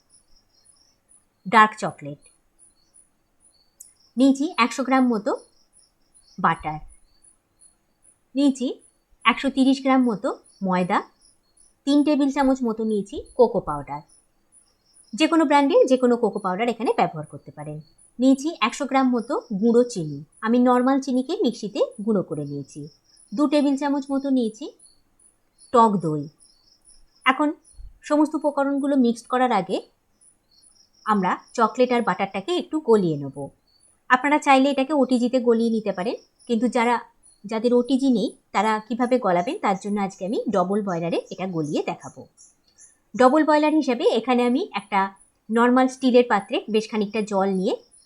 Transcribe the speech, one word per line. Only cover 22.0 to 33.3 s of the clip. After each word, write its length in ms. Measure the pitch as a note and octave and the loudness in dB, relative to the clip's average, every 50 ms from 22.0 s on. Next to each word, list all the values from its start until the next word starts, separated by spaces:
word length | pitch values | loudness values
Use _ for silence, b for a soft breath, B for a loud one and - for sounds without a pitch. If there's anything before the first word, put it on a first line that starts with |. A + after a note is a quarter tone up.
| G3+ | -4
গুঁড়ো 180 | A3 A3 F#3+ E3 - | -2 -2 -2 -2 -4
করে 160 | E3 D3+ D3 C#3+ | -6 -8 -8 -8
নিয়েছি। 300 | C#3+ C#3+ C#3 - - D#3 C#3+ D#3 - _ _ _ _ _ _ _ - | -8 -10 -12 -12 -14 -16 -16 -16 -18 _ _ _ _ _ _ _ -4
দু 120 | G#3+ D4 C#4 D4+ | -2 0 2 2
টেবিল 220 | D4 C4+ C#4+ C#4 C4+ | 2 2 2 0 -2
চামচ 240 | D4 C#4+ C#4 C#4+ C4+ - | -2 -2 -4 -4 -4 -4
মতো 180 | C4+ C4+ C4+ C#4 | -6 -4 -2 -2
নিয়েছি 340 | C4+ B3+ A#3+ G#3+ G#3+ - C#4+ G4 - _ _ _ _ _ _ _ _ _ _ _ _ _ _ _ _ _ _ _ - | 0 0 0 -2 -4 -8 -14 -16 -16 _ _ _ _ _ _ _ _ _ _ _ _ _ _ _ _ _ _ _ 2
টক 200 | A#3+ A#3 A3+ G3+ F#3+ D#3 | 4 4 4 2 0 -2
দই। 180 | D#3+ D3+ D3+ C#3+ - - _ _ _ _ _ _ _ _ _ _ _ _ - _ _ _ _ - | -4 -4 -4 -6 -8 -14 _ _ _ _ _ _ _ _ _ _ _ _ -20 _ _ _ _ -2
এখন 220 | B3+ C4 - D4+ D4 E4+ - _ _ _ - - - - _ - - | -2 0 0 0 -2 -4 -6 _ _ _ -20 -20 -20 -20 _ -6 -2
সমস্ত 240 | D4 D4 D#4 D4 - D4+ | 0 2 2 0 0 -2
উপকরণগুলো 540 | C#4+ D4+ C#4+ C#4+ C#4 C#4 C#4+ C#4 C4+ C#4 C#4+ C#4 B3 | -4 -2 -2 -2 -2 -2 -2 -2 -2 0 2 2 2
মিক্সড 220 | A#3 A#3 - - - - | 2 0 -2 -6 -4 -2
করার 200 | B3+ B3+ B3+ A#3 G3 | 0 0 2 0 0
আগে 160 | F3+ - G3 D4 - _ _ _ _ _ _ _ _ _ _ _ _ _ _ _ _ _ _ _ _ _ _ _ - | -2 -2 -4 -6 -8 _ _ _ _ _ _ _ _ _ _ _ _ _ _ _ _ _ _ _ _ _ _ _ -4
আমরা 240 | G#3+ G#3+ G3+ F3+ F3+ C#4 - - _ - | -2 0 0 0 0 -2 -4 -8 _ -2
চকলেট 360 | - A#3 G#3+ - - B3+ B3 B3 | 0 0 0 2 0 0 2 2
আর 100 | A#3+ A3+ G3 | 0 0 -2
বাটারটাকে 440 | F3+ - G3+ F#3+ - G3+ F#3+ - F4 F4 - | -2 -4 -4 -6 -6 -8 -6 -4 -4 -4 -4
একটু 140 | - - D#4 D4+ - | -4 -6 -4 0 2
গলিয়ে 280 | A3+ G#3+ F3+ E3+ D#3 | 2 2 2 0 -2
নেব। 200 | C#3+ C#3+ C#3 | -4 -6 -10